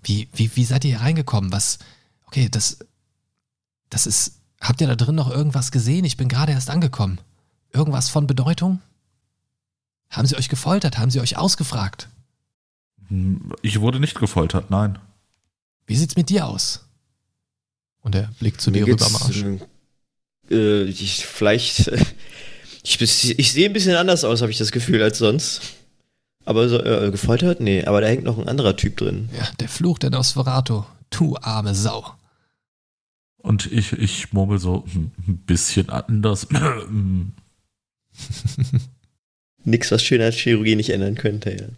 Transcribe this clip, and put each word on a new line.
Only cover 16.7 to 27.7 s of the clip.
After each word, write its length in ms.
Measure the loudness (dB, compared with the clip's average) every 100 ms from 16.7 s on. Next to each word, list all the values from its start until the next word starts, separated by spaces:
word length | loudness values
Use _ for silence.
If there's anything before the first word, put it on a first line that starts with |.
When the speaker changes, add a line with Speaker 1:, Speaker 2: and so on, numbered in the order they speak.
| -6 _ _ _ _ _ _ _ _ _ _ _ _
Speaker 1:
Und 120 | -2
er 160 | -2 -2 -2
blickt 220 | -4 0
zu 80 | 0
Speaker 3:
Mir 160 | 2
Speaker 1:
dir 80 | 4
rüber, 120 | 4 2
Speaker 3:
geht's, 120 | 2
Speaker 1:
Marsch. 240 | 0 0 -4 -6 -10 _ _ _ _ _ _ _ _
Speaker 3:
äh, 340 | 2 4 2
ich, 420 | 0 -4 -6 -6
vielleicht, 680 | -8 0 2 2 0 2 2 2 -2 -4 -16 -16
<laughs> 460 | -18 -18 -20 -14
ich, 560 | -4 0 2 2 2 2
ich 120 | 2
sehe 140 | 4 2
ein 60 |
bisschen 220 | 4 2 2
anders 260 | 4 2
aus, 180 | 2 2
hab 80 | 0
ich 80 | 0
das 140 | -2
Gefühl, 320 | -2 2 4
als 140 | 4 4
sonst. 440 | 2 2 -2 -8 -12 -18 _ _ _ _ _ _
Aber 220 | -2 2 2
so, 140 | 2
äh, 280 | 2 0 0
gefoltert? 480 | 0 0 2 2 0
Nee, 260 | 0